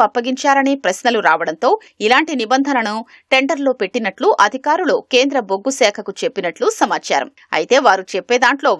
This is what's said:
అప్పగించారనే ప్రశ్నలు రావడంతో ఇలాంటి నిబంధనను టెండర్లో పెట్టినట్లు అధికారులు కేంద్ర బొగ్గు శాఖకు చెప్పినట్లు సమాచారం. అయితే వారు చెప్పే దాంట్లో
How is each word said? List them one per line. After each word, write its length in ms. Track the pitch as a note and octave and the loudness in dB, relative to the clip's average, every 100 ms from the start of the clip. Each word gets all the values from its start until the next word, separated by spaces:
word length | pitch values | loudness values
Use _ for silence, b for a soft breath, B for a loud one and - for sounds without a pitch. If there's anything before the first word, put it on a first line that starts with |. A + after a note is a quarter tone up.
| G#3+ | 2
అప్పగించారనే 680 | A#3+ A#3+ C4 D4 C#4 C4+ C#4 - | 0 -4 -2 0 2 2 0 -2
ప్రశ్నలు 340 | - B3 A#3 F3 | -2 -2 0 2
రావడంతో 440 | D#3+ E3+ E3 C4 G#4+ b b G#3 | 2 0 -2 0 0 b b 2
ఇలాంటి 260 | B3+ D#4+ C#4+ | 2 2 -2
నిబంధనను 540 | A3 C4 C#4 C4+ A3 G#3+ A3+ b _ | 0 0 0 -2 -2 -6 -10 b _
టెండర్లో 400 | C4 C4+ D#4+ C#4 B3+ | 0 0 -2 -2 -2
పెట్టినట్లు 460 | F#3+ B3 G#3+ - F#4+ - G#3 | -4 -4 -6 -2 0 2 0
అధికారులు 500 | C4 D4 D#4+ F4 F#3 - B3 | 0 -2 -2 0 -2 0 0
కేంద్ర 220 | C#4 C4+ G3 | 2 -2 -2
బొగ్గు 200 | G3 G3+ C4+ | -4 -4 0
శాఖకు 340 | A3 G#3 G3+ F#3+ | 0 0 -8 -6
చెప్పినట్లు 420 | F3 G3+ F3+ D#3+ D4+ A4+ | -6 -4 -6 -4 -4 -2
సమాచారం. 500 | A#3+ D#3+ - D3 B2+ _ b E3 | -2 -2 -2 -4 -4 _ b -4
అయితే 180 | E3 B3+ B3 | 0 2 4
వారు 140 | F#3+ F#3+ | 2 -2
చెప్పే 240 | G3 - A#3+ | -10 -2 0
దాంట్లో 280 | A#3+ C4+ D4 F#3+ | 2 2 0 2